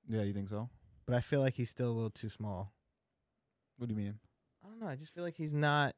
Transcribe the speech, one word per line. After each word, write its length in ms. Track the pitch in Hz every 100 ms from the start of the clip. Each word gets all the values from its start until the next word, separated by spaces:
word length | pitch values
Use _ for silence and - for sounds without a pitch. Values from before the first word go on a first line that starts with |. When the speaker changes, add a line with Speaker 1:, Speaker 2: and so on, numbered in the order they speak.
| -
Speaker 1:
Yeah, 140 | 110
you 100 | 101
think 160 | 101 98
so? 220 | 107 120 - - -
Speaker 2:
But 100 | -
I 60 | 123
feel 200 | - 143
like 140 | 135
he's 140 | - 120
still 220 | - 123
a 20 |
little 160 | 113 110
too 200 | - 110
small. 420 | - 107 92 98 _ _ _ _ _ _ _ _ _ _ -
Speaker 1:
What 120 | 120
do 40 |
you 60 | 107
mean? 180 | 101 104 _ _ _ _
Speaker 2:
I 40 | 196
don't 120 | 226
know. 60 | 214
I 100 | 135
just 160 | 156
feel 100 | 175
like 140 | 175 165
he's 160 | 151
not 420 | 147 147 147 139